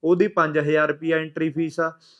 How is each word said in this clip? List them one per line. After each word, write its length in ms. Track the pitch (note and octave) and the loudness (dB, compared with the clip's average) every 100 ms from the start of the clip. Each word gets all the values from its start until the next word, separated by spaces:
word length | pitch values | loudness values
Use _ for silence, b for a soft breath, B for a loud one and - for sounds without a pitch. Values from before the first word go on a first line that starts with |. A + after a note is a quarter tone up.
ਉਹਦੀ 240 | D#3+ F3 G#3 | 0 2 2
ਪੰਜ 320 | F#3+ D#3 D#3 | 2 0 0
ਹਜ਼ਾਰ 280 | D3 D#3 D3+ | 2 2 2
ਰੁਪਈਆ 300 | D3 D#3+ D#3+ | -2 -2 -2
ਐਂਟਰੀ 320 | D#3 D#3 D#3+ | -2 -4 -4
ਫੀਸ 300 | C#3+ E3 E3 | -2 -4 -2
ਆ, 140 | D#3+ D#3+ b | -4 -4 b